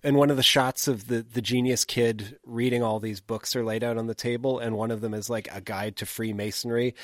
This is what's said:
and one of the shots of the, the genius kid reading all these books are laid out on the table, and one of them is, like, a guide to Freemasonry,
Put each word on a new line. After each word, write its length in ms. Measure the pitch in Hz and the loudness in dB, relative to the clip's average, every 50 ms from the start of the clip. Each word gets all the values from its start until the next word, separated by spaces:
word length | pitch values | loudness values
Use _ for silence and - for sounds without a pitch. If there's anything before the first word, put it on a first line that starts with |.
| - | 4
and 140 | 143 139 | 6 6
one 120 | 143 143 143 | 6 6 6
of 60 | 147 | 6
the 60 | 131 127 | 4 4
shots 460 | - - 147 131 123 - - - 143 | 6 6 6 4 2 0 -2 0 0
of 180 | 131 107 101 | 0 0 0
the, 160 | 117 120 117 117 | -2 -2 -2 -2
the 180 | 113 117 123 | -2 -4 -4
genius 440 | 110 101 123 123 123 127 127 113 - | -2 2 2 2 4 2 2 2 0
kid 520 | - - 123 120 117 113 107 104 104 131 - _ | -2 2 2 2 2 2 0 -6 -12 -12 -18 _
reading 380 | 123 117 117 120 127 123 120 120 | -8 -4 0 2 2 2 2 2
all 160 | 113 107 110 | 2 0 0
these 220 | 104 110 107 101 | -2 -6 -8 -8
books 340 | _ - 117 110 - - - | _ -6 -6 -4 -4 -4 -2
are 100 | 127 117 | -2 0
laid 200 | 110 110 113 117 | 0 0 0 0
out 120 | 117 117 | 0 0
on 120 | 113 113 113 | -2 -2 -4
the 60 | 110 | -6
table, 440 | - - 120 120 120 123 135 131 - | -4 -2 -2 -2 0 0 0 0 0
and 180 | 117 117 113 | -2 -2 -2
one 140 | 104 110 113 | -2 -2 -2
of 100 | 117 107 110 | -2 -2 -4
them 120 | 113 107 | -4 -4
is, 160 | 107 101 - | -4 -4 -4
like, 180 | 120 113 101 - - | -4 -4 -4 -8 -12
a 80 | 98 | -12
guide 360 | 95 - 107 98 104 110 104 - | -8 -6 -4 -4 -4 -4 -4 -6
to 80 | 104 | -10
Freemasonry, 920 | - - - 113 110 107 101 104 107 101 - - 123 117 117 120 123 120 - | -8 -6 -6 -4 -4 -4 -4 -4 -4 -4 -6 -4 0 0 2 2 0 -2 -6